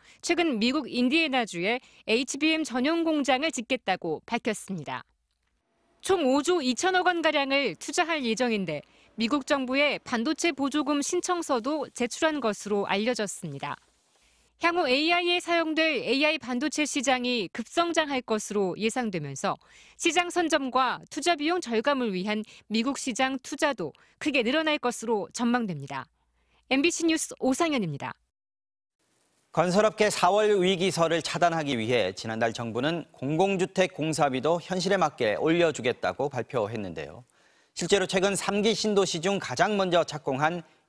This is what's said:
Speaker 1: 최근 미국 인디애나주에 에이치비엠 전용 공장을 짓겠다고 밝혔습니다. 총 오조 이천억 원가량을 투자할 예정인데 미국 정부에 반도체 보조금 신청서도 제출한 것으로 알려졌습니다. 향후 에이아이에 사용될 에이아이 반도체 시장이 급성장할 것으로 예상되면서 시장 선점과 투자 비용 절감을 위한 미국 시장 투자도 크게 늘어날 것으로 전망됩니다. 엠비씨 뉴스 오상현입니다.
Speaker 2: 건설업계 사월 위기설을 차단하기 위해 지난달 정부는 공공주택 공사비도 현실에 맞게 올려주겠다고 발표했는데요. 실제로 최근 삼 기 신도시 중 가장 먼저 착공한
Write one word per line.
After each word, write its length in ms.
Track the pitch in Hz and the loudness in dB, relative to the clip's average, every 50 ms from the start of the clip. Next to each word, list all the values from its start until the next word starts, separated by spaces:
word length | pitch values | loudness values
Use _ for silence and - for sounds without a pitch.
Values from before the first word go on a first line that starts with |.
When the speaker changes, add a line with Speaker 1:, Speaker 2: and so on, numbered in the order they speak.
| _ - - _ | _ -20 -18 _
Speaker 1:
최근 380 | - - 339 320 339 320 247 202 | -4 -2 0 2 2 0 0 0
미국 320 | 220 247 269 311 240 - | 0 0 0 0 -4 -4
인디애나주에 880 | - 247 247 254 285 330 320 294 254 254 226 - - 170 175 208 240 254 - - _ - _ | -2 0 2 2 2 2 2 2 0 0 -2 -2 -4 -2 -2 0 -2 -2 -4 -10 _ -10 _
에이치비엠 600 | - 220 214 269 - - 277 302 320 320 320 311 | 0 0 0 0 -2 -2 0 2 2 2 2 0
전용 380 | - 226 254 247 302 339 339 330 | -2 -2 0 0 2 2 2 2
공장을 480 | 330 311 294 262 285 262 254 302 330 | 2 2 2 2 2 2 2 0 -2
짓겠다고 680 | - - 220 - 262 247 _ - 185 175 - 165 151 - - - | -4 -4 -4 -4 -4 -4 _ -2 -2 -2 -2 -4 -6 -6 -6 -4
밝혔습니다. 760 | 240 233 - 233 208 - - - 190 165 139 135 127 120 - _ _ _ _ _ _ _ _ _ _ _ _ _ _ _ _ _ _ _ | -6 -4 -2 -4 -4 -4 -6 -8 -10 -8 -8 -8 -10 -10 -10 _ _ _ _ _ _ _ _ _ _ _ _ _ _ _ _ _ _ _
총 220 | - - 381 359 294 254 262 | -2 0 2 2 4 4 2
오조 260 | 285 277 339 370 339 | 2 2 2 2 2
이천억 460 | 262 254 240 - 339 381 370 359 339 359 | 2 0 0 0 0 2 2 2 2 2
원가량을 720 | 359 339 311 311 302 294 277 269 269 277 277 214 156 - | 2 2 2 2 2 2 2 2 2 0 0 0 -4 -6
투자할 460 | - - 294 359 330 311 330 302 254 | -8 -4 -2 0 0 0 0 -2 0
예정인데 600 | 226 220 196 247 240 220 202 190 160 151 143 - _ _ _ _ _ _ | -2 0 0 0 0 0 -2 -2 -4 -6 -8 -8 _ _ _ _ _ _
미국 320 | 214 226 220 277 294 - - | -4 -2 0 0 0 0 0
정부에 500 | 302 277 262 240 262 277 294 285 208 170 - | 0 0 0 0 0 2 2 2 0 -2 -4
반도체 480 | - 247 220 233 302 311 - - 339 | -4 -4 -2 0 -2 -2 0 0 -2
보조금 500 | 285 - 277 269 262 302 285 277 294 285 | 0 0 -2 -2 0 -2 0 0 0 -2
신청서도 880 | 277 - 359 359 - - 359 349 320 - 277 233 214 269 311 302 254 - - | -2 -2 -2 -2 0 0 -2 -2 -2 0 -2 -2 0 -2 -2 -4 -4 -6 -6
제출한 460 | - 240 254 - - 330 320 302 285 | -6 -6 -4 -2 0 0 0 0 0
것으로 440 | 240 220 202 - - 202 208 202 196 | -2 -2 -2 -4 -4 -2 -2 -2 0
알려졌습니다. 880 | - 190 196 220 254 247 - 214 180 - - - 156 139 139 143 143 - - _ _ _ _ _ _ _ _ _ _ _ _ _ _ _ - | 0 0 0 0 0 -2 -2 -4 -6 -6 -8 -10 -10 -10 -8 -8 -8 -8 -10 _ _ _ _ _ _ _ _ _ _ _ _ _ _ _ -2
향후 280 | - 339 339 359 330 254 | 0 0 2 2 2 2
에이아이에 500 | 254 277 311 330 349 349 359 349 349 349 | 2 2 2 2 2 2 2 2 0 0
사용될 640 | - 339 339 339 330 320 311 320 320 320 294 208 156 | 0 0 0 0 0 0 0 0 2 2 0 0 0
에이아이 340 | - 170 175 302 302 - - | 0 0 2 2 2 0 0
반도체 480 | - 240 254 247 294 302 - 302 302 | -4 -6 -4 -2 -2 -2 -2 -2 -2
시장이 640 | - - 285 226 269 254 254 247 247 247 233 180 - - | -2 -2 -2 0 2 2 2 2 0 0 -2 -2 -4 -6
급성장할 680 | - 220 - - 339 339 339 320 330 311 285 277 254 | -10 -10 -4 -2 0 0 2 2 0 0 0 0 -4
것으로 560 | - - 220 214 - - 180 208 196 180 160 - | -2 -2 -2 -2 -2 -2 -2 0 0 0 -2 -2
예상되면서 800 | 208 226 - 262 240 214 180 165 147 139 139 - - 190 143 - _ _ - - - - - | -2 -2 -2 -2 -4 -2 -4 -4 -6 -6 -6 -4 -4 -4 -4 -6 _ _ -20 -20 -20 -20 -8
시장 340 | - - 339 294 359 349 349 | -4 -2 0 2 2 0 0
선점과 680 | - 349 339 311 320 294 277 254 220 254 262 240 - - 156 - | 0 0 2 2 2 0 0 2 2 2 2 2 0 -4 -8 -10
투자 280 | - 302 - 349 339 285 | -8 -4 0 0 0 0
비용 240 | 294 320 359 370 | 0 0 0 0
절감을 520 | - 233 233 214 220 285 285 262 247 220 185 | -2 -2 -2 0 2 2 2 2 0 -2 -2
위한 300 | 180 185 214 208 214 208 - - - - - | -2 -2 -2 -2 -4 -4 -8 -12 -18 -8 -4
미국 300 | 208 226 226 277 269 - | -2 0 0 0 -2 -4
시장 420 | - 269 220 - 262 262 269 254 | -4 -4 -2 0 0 0 -2 -4
투자도 540 | - - 311 - 320 285 262 - 170 147 - _ _ _ _ - | -8 -10 -4 -2 0 0 0 -2 -6 -8 -10 _ _ _ _ -8
크게 260 | - 311 254 285 233 | -4 0 0 2 2
늘어날 340 | 233 269 320 320 311 302 - | 2 2 0 2 0 0 0
것으로 520 | - 240 233 - - 254 226 202 175 - | 0 -2 -4 -4 -2 -2 -2 -2 -2 -4
전망됩니다. 720 | - - 240 233 240 247 226 190 165 143 127 - 139 135 127 - _ _ _ _ _ _ _ _ _ _ _ - | -4 -2 0 0 0 0 0 -4 -6 -8 -10 -10 -10 -10 -12 -12 _ _ _ _ _ _ _ _ _ _ _ -2
엠비씨 360 | 254 277 277 349 - - 330 | 2 2 2 2 2 2 2
뉴스 280 | 330 320 311 - - - - | 2 2 0 -2 -6 -6 -2
오상현입니다. 720 | - 262 262 - 339 320 277 247 196 160 143 135 131 123 - _ _ _ _ _ _ _ _ _ _ _ _ _ _ _ _ _ _ _ _ _ _ _ _ _ _ _ - | 0 0 2 2 0 0 0 0 -2 -2 -4 -6 -8 -10 -12 _ _ _ _ _ _ _ _ _ _ _ _ _ _ _ _ _ _ _ _ _ _ _ _ _ _ _ 0
Speaker 2:
건설업계 560 | 156 165 180 170 208 208 214 208 - 214 208 | 2 2 4 4 4 4 4 4 2 2 2
사월 520 | - - 180 180 196 214 214 208 208 196 | 2 4 4 4 6 6 6 4 4 4
위기설을 600 | 180 185 196 165 185 185 - 170 165 160 170 165 | 4 2 2 2 2 0 2 2 2 2 2 0
차단하기 560 | - - - 165 175 170 165 165 151 143 135 113 | 0 -2 0 2 4 4 4 2 0 0 -2 0
위해 360 | 110 113 127 117 98 92 98 | 0 2 2 2 2 0 -2
지난달 380 | - - 110 110 110 117 113 | -6 -6 -6 -2 0 0 0
정부는 540 | 110 - 120 113 104 120 131 156 170 165 - - - | 0 -2 -6 -6 -4 -2 -2 -2 -2 -4 -6 -10 -12
공공주택 800 | - 127 139 156 160 190 196 196 175 185 - - 190 185 175 - | -8 -4 -2 0 2 2 2 2 0 -2 -2 0 0 0 0 0
공사비도 640 | - 151 160 147 160 147 139 127 131 120 151 170 170 | -4 -4 -2 0 2 2 2 2 2 0 0 0 0
현실에 360 | - - 185 185 165 180 202 180 | -2 -4 -4 -2 0 0 2 2
맞게 380 | 165 147 - - 120 107 101 | 2 0 0 0 0 0 0
올려주겠다고 920 | 71 95 160 165 175 170 160 143 - 113 123 110 - - 92 92 - 135 147 | 2 2 2 4 4 4 2 2 0 -2 -2 -2 0 -2 -4 -2 -2 -4 -4
발표했는데요. 960 | 135 127 113 - - 120 104 101 120 110 98 90 80 80 73 71 82 113 127 _ _ _ _ _ _ _ _ _ - | -4 -6 -6 -4 -2 -2 -2 -2 -4 -6 -8 -8 -8 -10 -10 -12 -12 -16 -20 _ _ _ _ _ _ _ _ _ -10
실제로 320 | - 175 165 202 202 185 - | -6 -2 2 2 2 2 2
최근 280 | 185 190 180 202 196 | 0 2 2 2 0
삼 260 | - - - 202 208 | 0 -2 -2 0 2
기 140 | 196 226 208 | 2 2 0
신도시 460 | - - 220 208 196 190 - - 165 | 0 0 0 2 2 2 2 0 -2
중 180 | 156 196 202 180 | -2 -2 -2 -2
가장 380 | - - 127 151 175 208 214 196 | -4 -4 0 0 2 2 2 0
먼저 260 | 190 180 170 170 151 | 0 2 2 2 2
착공한 600 | - 151 147 - 147 135 131 151 160 175 175 160 - _ _ _ | 0 -4 -8 -4 -4 -2 0 0 0 0 -2 -8 -12 _ _ _